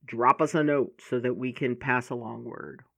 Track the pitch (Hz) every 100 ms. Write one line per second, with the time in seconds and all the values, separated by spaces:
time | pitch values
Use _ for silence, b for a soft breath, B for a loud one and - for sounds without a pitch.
0 | - 113 123 - 156 165 147 143 117 -
1 | - 127 123 123 127 123 131 123 135 127
2 | 123 123 113 117 120 - 73 - -